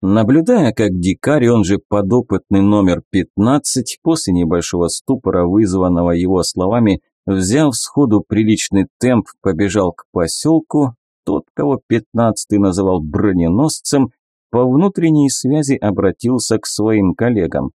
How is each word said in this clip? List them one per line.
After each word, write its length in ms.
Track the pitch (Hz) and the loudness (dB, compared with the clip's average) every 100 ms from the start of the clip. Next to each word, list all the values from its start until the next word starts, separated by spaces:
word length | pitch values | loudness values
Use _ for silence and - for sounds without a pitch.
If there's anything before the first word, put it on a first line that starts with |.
Наблюдая, 680 | 95 104 107 143 165 247 139 | 0 0 2 2 2 2 2
как 260 | 104 107 92 | 0 -2 0
дикарь, 520 | 87 90 - 151 120 | -2 -2 0 0 2
он 160 | 117 90 | 2 2
же 120 | 98 | -2
подопытный 840 | _ 104 95 117 - 95 _ 98 | _ -4 0 0 0 -6 _ 0
номер 400 | 98 104 95 82 - | 2 2 2 0 -2
пятнадцать, 880 | 95 87 - 107 147 - 131 120 - | -4 -4 -2 0 0 -2 -6 -6 -6
после 320 | - 160 - | -2 -2 0
небольшого 540 | 90 85 87 82 87 85 | 0 0 0 -2 -2 -2
ступора, 580 | - - 131 - 92 87 | -4 -4 -4 0 0 2
вызванного 680 | 98 110 95 90 87 87 | 2 2 0 0 2 0
его 300 | 87 90 95 | 0 0 0
словами, 580 | 85 - 92 117 113 95 _ _ - | -2 -2 -2 2 2 0 _ _ -4
взяв 500 | 98 92 127 156 123 | -2 0 0 0 -2
сходу 480 | - - 143 107 - | -6 -2 2 2 0
приличный 600 | 104 107 107 - 98 92 _ | -2 2 0 0 -2 -2 _
темп, 300 | 123 120 95 - | 0 0 -2 -6
побежал 500 | - 80 98 101 90 | -4 -2 0 0 -2
к 140 | 82 - | -4 -8
посёлку, 840 | - 82 - 151 160 156 151 139 117 _ _ - | -4 -4 -2 0 0 0 -2 -2 -4 _ _ -6
тот, 180 | - - | -6 -6
кого 280 | - 147 131 _ | -6 -4 -4 _
пятнадцатый 760 | 113 - 117 117 104 - 104 | -4 -2 -2 0 -2 -2 0
называл 420 | 98 90 95 92 | 2 2 0 0
броненосцем, 1080 | 78 - 104 92 85 95 147 - - 143 127 _ _ _ _ | -2 -2 0 0 0 2 0 -2 -4 0 -2 _ _ _ _
по 140 | 117 127 | 0 2
внутренней 640 | 131 196 190 165 156 139 | 2 0 0 0 2 2
связи 460 | - 127 151 139 131 | 0 -2 -2 0 -2
обратился 840 | 104 95 95 90 117 127 - 110 | -2 0 -2 -2 -2 -2 -2 -4
к 60 | - | -4
своим 480 | - 107 110 95 | -4 0 2 0
коллегам. 580 | 78 117 117 82 71 65 _ | 0 -2 0 -2 -4 -6 _